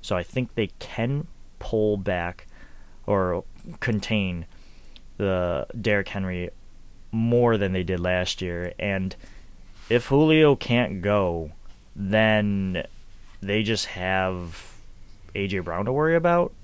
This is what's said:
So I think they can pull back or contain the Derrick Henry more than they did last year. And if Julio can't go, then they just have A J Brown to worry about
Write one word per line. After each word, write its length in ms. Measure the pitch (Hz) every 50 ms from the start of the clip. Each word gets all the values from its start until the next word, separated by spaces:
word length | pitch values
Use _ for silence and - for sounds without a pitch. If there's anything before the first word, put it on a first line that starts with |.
So 160 | - - 101 90
I 60 | 85
think 300 | - - 131 127 113 -
they 180 | - 110 90 - -
can 480 | - - - - 113 123 139 143 156 - - - - - - -
pull 360 | - - - 110 107 107 104
back 500 | 101 92 98 92 87 85 87 90 - - - - - - - - - - - - - - -
or 380 | 104 98 95 90 87 85 - - - - - - 170 -
contain 680 | - - 110 104 98 - 110 107 98 92 90 85 82 - - - - - - - - - - - - - - -
the 500 | 107 98 92 90 90 87 87 71 - - - 120
Derrick 300 | 98 113 104 101 95 -
Henry 400 | - 101 95 92 90 90 90 - - - - - - - - - - - - -
more 460 | - 113 113 117 120 120 123 120 113 104
than 160 | 101 95 92
they 100 | 92 92
did 160 | 80 92 87
last 420 | 87 90 90 90 90 87 - -
year. 320 | 95 90 87 85 87 87 - -
And 360 | - 101 98 95 95 95 - - - - - - - - - - - - - - - -
if 160 | 110 123 -
Julio 500 | - 135 143 156 156 156 156 156 147 139
can't 460 | - - - 120 120 123 - 98 95
go, 500 | 87 101 104 104 98 90 85 85 80 76 80 - - - - - - - -
then 920 | - 101 95 104 110 110 110 110 107 104 104 101 98 95 95 90 85 - - - - - - - - - - - -
they 220 | - 98 101 107 110
just 240 | 104 113 98 - -
have 880 | - 92 92 92 95 95 95 92 95 90 87 85 82 - - - - - - - - - - - - - - - -
A 120 | 98 98 98
J 120 | 98 95
Brown 260 | 85 85 82 87 104
to 60 | 113
worry 240 | 131 143 151 160 165
about 380 | 170 165 175 170 175 175 - - -